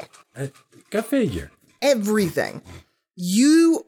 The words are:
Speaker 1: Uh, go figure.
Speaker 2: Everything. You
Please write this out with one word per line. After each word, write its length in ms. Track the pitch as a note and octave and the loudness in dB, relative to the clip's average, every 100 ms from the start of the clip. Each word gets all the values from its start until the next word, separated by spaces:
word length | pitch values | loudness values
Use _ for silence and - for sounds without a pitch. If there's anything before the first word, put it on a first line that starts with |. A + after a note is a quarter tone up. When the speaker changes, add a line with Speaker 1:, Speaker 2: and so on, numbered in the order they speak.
| - - _ - | -8 -20 _ -12
Speaker 1:
Uh, 120 | C#3 - _ - _ | -12 -12 _ -20 _
go 100 | G#3 | -6
figure. 500 | G#3+ C#4 F#3+ F2 C#2 _ _ _ | -2 -2 0 -4 -10 _ _ _
Speaker 2:
Everything. 800 | C4+ B3 G3+ G#3+ F3 C#3+ C#2+ - - - - _ _ - | 0 0 0 0 0 -2 -6 -8 -18 -20 -20 _ _ -10
You 680 | F3+ G3+ C#4 D#4+ E4 D#4+ | -2 2 4 4 4 0